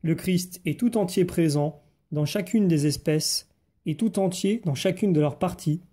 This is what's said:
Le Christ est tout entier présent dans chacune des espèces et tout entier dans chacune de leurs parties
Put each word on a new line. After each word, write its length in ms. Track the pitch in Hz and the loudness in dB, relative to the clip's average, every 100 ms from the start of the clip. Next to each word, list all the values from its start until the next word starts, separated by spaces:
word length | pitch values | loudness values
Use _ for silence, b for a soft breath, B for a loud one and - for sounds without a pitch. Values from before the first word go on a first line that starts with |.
Le 140 | 160 160 | -2 -2
Christ 460 | - 180 - - | 0 0 -2 -8
est 160 | 160 143 | -6 -2
tout 180 | 240 233 | 0 0
entier 280 | 180 196 175 | 0 0 0
présent 560 | - 165 143 147 - _ _ _ | 2 2 2 -2 -6 _ _ _
dans 120 | 147 147 | -4 -2
chacune 440 | 196 175 226 196 | -2 0 2 4
des 160 | 160 147 | 4 2
espèces 640 | 143 - 156 - - - _ _ _ - | 0 0 0 0 -4 -8 _ _ _ -8
et 100 | 156 | -2
tout 240 | 226 - | -2 0
entier 420 | 190 185 196 226 | -2 0 -2 0
dans 120 | 180 131 | -2 -2
chacune 360 | 190 185 208 | -2 0 2
de 80 | 156 | 4
leurs 180 | 147 143 | 2 0
parties 440 | 185 - - 156 - | -4 -2 -2 -4 -6